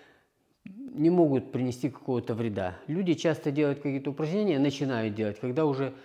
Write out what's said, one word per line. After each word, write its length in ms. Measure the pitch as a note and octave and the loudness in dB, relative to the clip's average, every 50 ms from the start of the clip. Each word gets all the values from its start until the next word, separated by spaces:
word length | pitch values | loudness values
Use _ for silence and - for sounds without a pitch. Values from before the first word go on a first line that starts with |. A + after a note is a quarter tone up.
| - - _ _ _ _ _ _ _ _ _ _ - | -20 -20 _ _ _ _ _ _ _ _ _ _ -20
не 440 | - F#2+ A2 - F3+ - - D#3 E3 | -20 -18 -16 -14 -8 -2 2 4 6
могут 440 | F3+ F3 E3+ D3 C3+ B2 B2 - - | 6 6 6 6 4 2 0 -2 -4
принести 360 | B2 B2+ B2+ B2 - - C3+ | -2 -2 -2 -4 -2 -4 -6
какого-то 440 | - - - C3+ B2+ A#2+ A#2 - A2+ | -6 -6 -6 -2 -2 -2 -2 -2 -4
вреда. 440 | A2+ A#2 A2+ G2+ G2 F#2 F2+ F2 - - | -2 -2 -2 -2 -2 -4 -4 -6 -8 -8
Люди 260 | - D3+ F#3 F#3+ F3 D3+ | -6 -4 -2 0 0 0
часто 360 | - - E3 D3+ D#3 - D3+ | 2 2 0 0 0 -2 -2
делают 300 | C#3 D3+ D3+ C#3+ C3+ C#3 | 0 2 2 2 0 0
какие-то 320 | - C#3+ C3+ C3+ C3+ C#3+ | -2 -4 -4 -2 -4 -4
упражнения, 480 | C3+ C#3 D#3 D3+ F3+ G#3 G#3+ G3 D3+ C3+ | -4 -4 -4 -2 0 0 0 2 2 4
начинают 560 | C#3+ C#3+ C#3+ - C#3+ C3+ B2+ A2+ A2 G#2+ G2+ | 2 2 2 0 -2 -2 0 0 0 -2 0
делать, 240 | A2 G#2+ G#2 G2+ - | -2 -2 -2 -2 -4
когда 260 | - B2 B2 D#3 D#3 | -4 -2 0 2 2
уже 300 | D3 C3+ C3 C#3 B2+ C3 - - | 2 2 0 -2 -4 -4 -10 -18